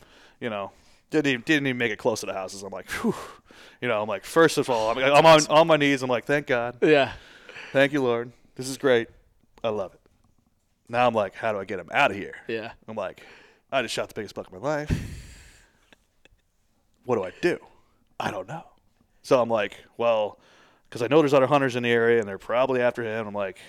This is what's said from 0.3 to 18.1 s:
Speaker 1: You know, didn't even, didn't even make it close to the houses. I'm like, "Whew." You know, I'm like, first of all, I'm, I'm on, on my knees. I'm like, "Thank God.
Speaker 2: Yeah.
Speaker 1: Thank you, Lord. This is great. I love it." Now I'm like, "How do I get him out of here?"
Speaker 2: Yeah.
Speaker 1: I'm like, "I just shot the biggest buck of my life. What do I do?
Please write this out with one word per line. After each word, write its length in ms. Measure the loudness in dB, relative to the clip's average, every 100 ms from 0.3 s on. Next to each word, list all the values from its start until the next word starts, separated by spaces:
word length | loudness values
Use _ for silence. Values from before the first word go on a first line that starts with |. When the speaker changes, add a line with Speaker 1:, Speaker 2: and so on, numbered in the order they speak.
| _
Speaker 1:
You 100 | -10
know, 220 | -8 -10 -16 _ _ _
didn't 180 | -2 0
even, 140 | -2 0
didn't 220 | 0 0
even 100 | -2
make 140 | -4
it 60 | -2
close 220 | -2 -2
to 40 | -6
the 60 |
houses. 300 | -8 -10 -12
I'm 80 | -14
like, 180 | -14 -12
"Whew." 240 | -6 -4 -6 -10 -20 _ -20 -20 -8
You 60 | -4
know, 120 | -2
I'm 60 | -4
like, 160 | -6 -2
first 320 | 4 4 2
of 120 | 0
all, 220 | 0 0
I'm, 60 | 0
I'm 260 | 4 6 8
on, 140 | 8 8
on 200 | 4 6
my 100 | 4
knees. 240 | 2 0
I'm 60 | -2
like, 160 | -2 -2
"Thank 220 | -2 0
God. 300 | -2 -4 0
Speaker 2:
Yeah. 300 | 4 4 2 -4 -20 -20 -20 -20 -2
Speaker 1:
Thank 200 | 0 2
you, 100 | 2
Lord. 280 | 0 -2 -6 -16 _ -14
This 140 | -12
is 80 | -2
great. 320 | 2 2 2 _ _ _ _ _
I 60 | -6
love 240 | -6 -8
it." 60 | -14 _ _ _ _ _ _ _ _ -6
Now 180 | 0 2
I'm 60 |
like, 200 | 2 -2 -4
"How 160 | -6
do 80 | -6
I 60 | -6
get 140 | -10
him 100 | -4
out 200 | 0 0
of 60 | -2
here?" 180 | -10 -14 -10
Speaker 2:
Yeah. 240 | -10 -10 -16 -14
Speaker 1:
I'm 80 | -10
like, 280 | -10 -12 -20 -20 _ _ _
"I 100 | -4
just 120 | -4
shot 140 | -6 -8
the 40 |
biggest 220 | -10 -12 -12
buck 120 | -14
of 60 |
my 60 | -10
life. 320 | -6 -6 -4 -4 -6 -14 -18 -20 -20 _ _ _ _ _ _ _ _ _ _ _ _ _ _ _ -4
What 100 | -4
do 80 |
I 80 | -4 -4
do? 180 | -2 -2 -10 _ _ _ _